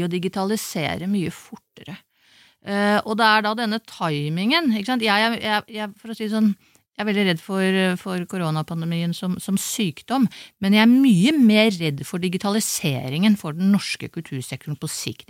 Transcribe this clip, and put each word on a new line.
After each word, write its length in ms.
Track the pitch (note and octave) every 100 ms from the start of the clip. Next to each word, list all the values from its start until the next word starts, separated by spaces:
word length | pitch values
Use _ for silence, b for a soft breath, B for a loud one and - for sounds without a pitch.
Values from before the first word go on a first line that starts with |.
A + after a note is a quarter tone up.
å 80 | F3
digitalisere 960 | F3 F#3 G3 F#3+ G#3+ - F3+ C#3+ - F3+
mye 200 | G3+ D#3+
fortere. 640 | - - - _ - - - _ b b b b b
Eh, 380 | - G3+ G#3 G#3 -
og 80 | G#3+
det 120 | A3
er 180 | G#3+ G#3+
da 80 | A3
denne 220 | A3+ A3 -
timingen, 800 | - E3+ D3 D3 E3 G#3 E4 D#4 A3
ikke 160 | G3+
sant? 160 | B3+ A3
Jeg, 160 | G3+
jeg, 160 | A3+ A#3 G#3+
jeg, 200 | G#3 G#3 G#3+
jeg, 160 | G#3 -
for 100 | A3
å 60 | A3
si 100 | A3
det 80 | A3
sånn, 160 | A3 G3 b b b
jeg 140 | - G#3
er 20 |
veldig 160 | G3+ G3
redd 100 | E3
for, 360 | - F#3+ F#3+ F#3+ F#3 F3+
for 280 | G3 F3+ F3
koronapandemien 840 | F#3+ E3 D#3 D#3 E3 E3 E3+ E3+ E3+
som, 200 | F#3 F3+
som 140 | - F#3+
sykdom, 720 | - - G3 - - C4 A#3 B B -
men 140 | G3 G#3+
jeg 80 |
er 80 | A3+
mye 400 | B3+ C4+ F#3 A3+
mer 380 | D#4+ A3+ G#3+ A3+ F3+
redd 240 | D#3+ C#3 -
for 160 | F3+
digitaliseringen 1160 | F3+ F#3 G3+ G#3+ - - E3 C3 C3 D3+ G#3+ G3+
for 180 | E3 D3+
den 140 | F#3+
norske 380 | G3+ - - -
kultursektoren 680 | - - C3+ - C3 - D3
på 120 | D#3
sikt. 340 | - - -